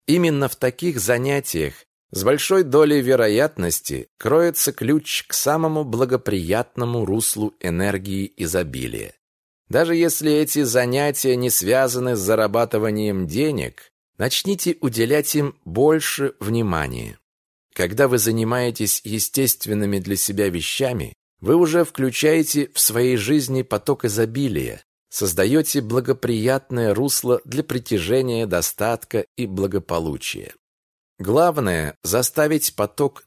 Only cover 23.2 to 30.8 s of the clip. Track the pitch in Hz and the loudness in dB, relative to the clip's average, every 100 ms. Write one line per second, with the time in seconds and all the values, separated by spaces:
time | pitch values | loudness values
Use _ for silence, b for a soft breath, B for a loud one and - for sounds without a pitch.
23.2 | 101 151 127 131 123 104 - 143 117 101 | 2 0 0 -4 -2 -2 0 -2 0 0
24.2 | 113 120 135 80 62 - _ _ _ - | -2 0 -2 -2 -4 -8 _ _ _ -6
25.2 | 98 85 98 151 151 143 110 120 123 131 | -4 -2 2 2 2 -2 -2 -2 -2 -2
26.2 | - 113 113 135 - 123 113 101 135 - | -2 0 0 0 -2 -2 0 0 0 -2
27.2 | 123 123 135 127 156 123 - 107 82 127 | 0 0 0 -6 -4 -6 -2 -2 0 0
28.2 | 127 113 110 87 82 - 107 117 - 110 | 0 -2 -2 -2 -2 -2 -2 -4 -4 -4
29.2 | - - 113 95 98 95 - 85 82 71 | -4 -6 -6 -2 -2 -2 -2 -4 -2 -6
30.2 | - 50 50 - _ _ | -8 -10 -14 -20 _ _